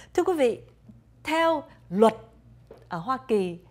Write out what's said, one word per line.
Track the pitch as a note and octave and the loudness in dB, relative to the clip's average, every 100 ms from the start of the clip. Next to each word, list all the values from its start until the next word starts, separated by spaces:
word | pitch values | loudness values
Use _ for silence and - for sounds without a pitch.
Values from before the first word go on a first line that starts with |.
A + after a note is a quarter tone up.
| - | -6
Thưa | - | -2
quý | F4 | 0
vị, | E4 B3 F#3+ - _ - - _ _ | 2 0 -2 -12 _ -20 -20 _ _
theo | - D#4+ E4 D#4 - - - | -4 0 2 0 -6 -20 -8
luật | F#3 A3 A3 - - - - - - - | 2 2 2 -8 -20 -20 -20 -20 -20 -12
ở | E3+ | -8
Hoa | G3 B3+ | -6 -6
Kỳ | - G#3+ F3+ E3+ - | -2 -2 -2 -8 -18